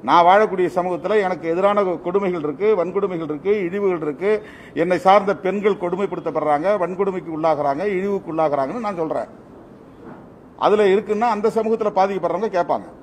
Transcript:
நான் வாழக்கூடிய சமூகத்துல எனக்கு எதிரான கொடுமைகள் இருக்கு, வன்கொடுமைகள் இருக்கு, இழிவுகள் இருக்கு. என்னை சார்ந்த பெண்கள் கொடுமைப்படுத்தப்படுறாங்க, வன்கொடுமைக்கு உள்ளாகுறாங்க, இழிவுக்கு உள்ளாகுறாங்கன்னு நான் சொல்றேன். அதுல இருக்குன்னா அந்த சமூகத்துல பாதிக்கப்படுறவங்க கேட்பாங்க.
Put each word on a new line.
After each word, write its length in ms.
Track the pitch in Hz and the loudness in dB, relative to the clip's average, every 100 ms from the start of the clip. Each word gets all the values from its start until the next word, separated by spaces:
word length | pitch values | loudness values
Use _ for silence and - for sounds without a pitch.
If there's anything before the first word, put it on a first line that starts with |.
| 113 | 6
நான் 180 | 160 175 | 6 8
வாழக்கூடிய 420 | 202 214 185 180 180 | 6 4 0 0 0
சமூகத்துல 360 | 180 175 170 214 185 | -2 -4 0 0 0
எனக்கு 200 | 175 165 | -2 -2
எதிரான 300 | 170 196 208 190 170 175 | 0 2 2 0 -2 -2
கொடுமைகள் 380 | 190 196 180 147 | -2 -2 -2 -4
இருக்கு, 220 | 139 208 208 | -2 0 2
வன்கொடுமைகள் 500 | 170 180 196 180 160 | 0 -2 -4 -4 -6
இருக்கு, 200 | 151 180 214 175 | -4 0 0 0
இழிவுகள் 360 | 196 202 175 151 | -2 -2 0 -4
இருக்கு. 240 | 135 190 214 - - - - | -4 -2 -2 -4 -20 -12 -4
என்னை 160 | 175 175 190 | 0 2 6
சார்ந்த 260 | 202 196 185 180 | 4 4 -2 -2
பெண்கள் 360 | 196 208 196 | 0 0 0
கொடுமைப்படுத்தப்படுறாங்க, 840 | 175 180 196 170 156 156 147 147 175 208 | -2 -4 -4 -4 -4 -2 0 0 2 0
வன்கொடுமைக்கு 500 | 170 185 196 185 160 160 | -2 -2 -4 -4 -8 -2
உள்ளாகுறாங்க, 480 | 160 147 143 139 202 185 | 0 2 0 0 -2 -2
இழிவுக்கு 360 | 202 196 170 | -2 -4 -4
உள்ளாகுறாங்கன்னு 520 | 160 156 139 135 220 214 | -2 0 0 -2 -4 -6
நான் 120 | 180 | -4
சொல்றேன். 280 | 160 139 107 - - - - - - - - - - - - - 151 | -4 -4 -6 -14 -20 -20 -20 -20 -20 -20 -20 -20 -20 -20 -20 -2 2
அதுல 180 | 208 202 | 4 4
இருக்குன்னா 340 | 196 208 208 240 | 2 0 -2 0
அந்த 140 | 208 214 202 | 0 0 -2
சமூகத்துல 340 | 220 220 208 185 | -2 -2 -2 0
பாதிக்கப்படுறவங்க 520 | 190 196 165 170 214 | 0 0 -2 -2 -2
கேட்பாங்க. 320 | 185 165 123 98 - | -2 0 -2 -6 -20